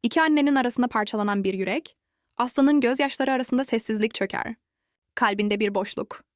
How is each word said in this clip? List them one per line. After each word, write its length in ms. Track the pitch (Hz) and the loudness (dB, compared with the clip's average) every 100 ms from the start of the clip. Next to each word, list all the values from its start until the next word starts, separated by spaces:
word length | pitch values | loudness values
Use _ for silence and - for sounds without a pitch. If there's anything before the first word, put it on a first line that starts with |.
İki 200 | 233 320 | 2 2
annenin 320 | 320 302 285 | 4 4 4
arasında 340 | 277 247 240 247 | 2 0 0 0
parçalanan 560 | 220 208 214 208 202 | 0 -2 -2 -2 0
bir 100 | 190 | -2
yürek." 420 | 190 185 240 - _ _ _ _ _ | -2 -4 -4 -6 _ _ _ _ _
Aslı'nın 440 | 247 - 277 294 | -2 2 4 4
gözyaşları 520 | 247 262 277 - 269 | 2 0 -2 0 -2
arasında 320 | 262 254 254 | -2 0 -2
sessizlik 500 | 277 226 - 220 220 | 0 -2 -2 -2 -2
çöker. 400 | - 196 - - 226 _ _ _ _ _ | -2 -4 -4 -8 -12 _ _ _ _ _
Kalbinde 460 | - 226 202 208 208 | -2 0 0 0 0
bir 140 | 208 | 0
boşluk. 500 | 202 202 - 214 - _ | -2 -4 -6 -10 -12 _